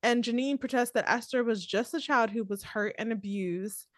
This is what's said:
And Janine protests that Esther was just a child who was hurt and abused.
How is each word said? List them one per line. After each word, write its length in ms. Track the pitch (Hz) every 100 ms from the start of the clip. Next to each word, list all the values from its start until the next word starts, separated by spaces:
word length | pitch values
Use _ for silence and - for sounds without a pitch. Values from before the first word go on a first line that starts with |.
And 200 | 240 240
Janine 360 | 240 240 269 277
protests 320 | 254 262 240
that 180 | 247 -
Esther 340 | 233 - 262
was 220 | 233 214 175
just 280 | 196 240
a 60 | 330
child 280 | - 269 226
who 120 | 220 202
was 180 | 202
hurt 320 | - 214 208 -
and 140 | 220
abused. 760 | 226 196 202 185 175 208 - -